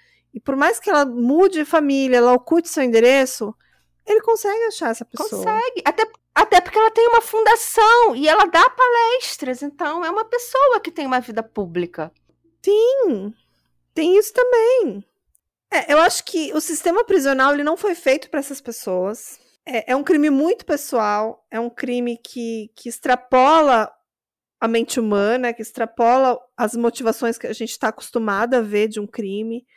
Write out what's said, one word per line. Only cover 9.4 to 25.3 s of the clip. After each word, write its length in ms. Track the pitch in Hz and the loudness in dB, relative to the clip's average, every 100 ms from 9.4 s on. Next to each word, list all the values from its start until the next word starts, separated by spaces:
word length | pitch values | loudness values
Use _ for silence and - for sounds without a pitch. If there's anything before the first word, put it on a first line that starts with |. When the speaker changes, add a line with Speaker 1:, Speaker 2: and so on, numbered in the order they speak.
| 254 247 | -8 -8
Speaker 2:
então 440 | 285 285 302 330 330 | -10 -8 -6 -4 -4
é 40 | |
uma 140 | 403 | -4
pessoa 560 | 440 480 494 523 554 427 | -4 -6 -4 2 2 2
que 120 | 339 | -2
tem 140 | 330 269 | -8 -4
uma 140 | 254 | -4
vida 240 | 240 220 | -4 -8
pública. 680 | 220 214 180 175 175 - 156 _ _ _ _ _ | -8 -8 -6 -6 -6 -8 -12 _ _ _ _ _
Speaker 1:
Sim, 720 | 392 427 480 554 403 202 208 - _ _ _ _ _ | 0 2 2 2 0 -2 -8 -14 _ _ _ _ _
tem 240 | 320 330 392 | -4 2 2
isso 140 | 415 | 2
também. 720 | 508 494 480 453 508 311 202 - _ _ _ _ _ _ | 0 2 2 2 2 0 -4 -14 _ _ _ _ _ _
É, 220 | 302 - | -6 0
eu 60 | 302 | 2
acho 240 | 359 - | 2 0
que 300 | - 330 285 | -6 -6 -4
o 80 | 302 | -6
sistema 420 | - 311 339 392 | -6 -4 0 0
prisional, 500 | 381 381 269 262 277 | 0 0 2 2 2
ele 120 | 285 294 | 0 -2
não 100 | 339 | -2
foi 200 | 403 339 | -4 -2
feito 340 | 269 277 - | 0 -2 -2
pra 100 | 302 | -8
essas 220 | 277 269 | -8 -12
pessoas. 840 | 240 - 202 185 190 233 - - _ _ 311 | -14 -12 -6 -4 -4 -8 -16 -20 _ _ -8
É, 260 | 240 262 | -8 -2
é 20 | 269 | -2
um 80 | |
crime 260 | 285 311 302 | 2 2 2
muito 340 | 277 320 480 | 0 0 -2
pessoal, 800 | - 285 - 240 208 208 220 - _ | -4 -6 -4 -4 -2 -2 -4 -10 _
é 100 | 220 | -8
um 120 | 233 | -8
crime 480 | - 254 247 240 233 | -8 -6 -4 -6 -8
que, 460 | - 240 233 226 214 _ | -12 -12 -8 -10 -12 _
que 120 | 233 | -16
extrapola 1040 | - 262 247 - 254 269 320 285 233 208 - _ _ _ _ _ _ | -8 -2 -2 2 4 6 4 4 2 0 -10 _ _ _ _ _ _
a 60 | 226 | -2
mente 320 | 233 233 247 | -2 -2 -4
humana, 540 | 220 202 208 | -2 0 0